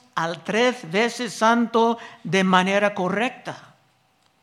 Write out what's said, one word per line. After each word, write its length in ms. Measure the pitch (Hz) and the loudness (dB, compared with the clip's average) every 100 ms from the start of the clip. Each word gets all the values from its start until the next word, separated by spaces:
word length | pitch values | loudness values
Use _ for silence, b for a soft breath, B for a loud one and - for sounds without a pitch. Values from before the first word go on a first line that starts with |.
| _ | _
al 300 | - 165 175 | -6 -4 -6
tres 460 | - 208 247 240 160 | -4 0 0 0 -4
veces 420 | 185 233 226 240 | -2 -2 -2 -8
santo 680 | - 220 233 233 226 233 233 B B | 0 2 4 2 2 2 0 B B
de 220 | - 185 | -2 0
manera 500 | 190 185 190 202 208 | 4 4 4 2 0
correcta. 800 | - 180 202 254 - - 135 - _ _ _ _ _ _ _ | 0 -2 -2 -4 -6 -14 -16 -18 _ _ _ _ _ _ _